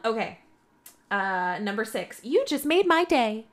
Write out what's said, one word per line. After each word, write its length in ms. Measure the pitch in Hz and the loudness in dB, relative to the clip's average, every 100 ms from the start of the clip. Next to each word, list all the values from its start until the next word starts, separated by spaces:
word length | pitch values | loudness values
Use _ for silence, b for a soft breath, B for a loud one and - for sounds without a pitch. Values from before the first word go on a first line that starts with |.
okay. 360 | 226 220 202 - _ _ _ _ - - - | -2 -2 -4 -8 _ _ _ _ -20 -20 -6
Uh, 500 | 202 190 185 180 180 | -2 -2 0 -2 -2
number 240 | 208 202 220 | -4 -4 -4
six. 360 | 247 - - | -6 -8 -10
You 220 | 220 339 539 | -2 0 2
just 200 | 294 294 | -2 2
made 220 | 330 392 | 2 4
my 160 | 330 | 4
day. 420 | 349 302 226 214 226 | 4 2 2 -2 -10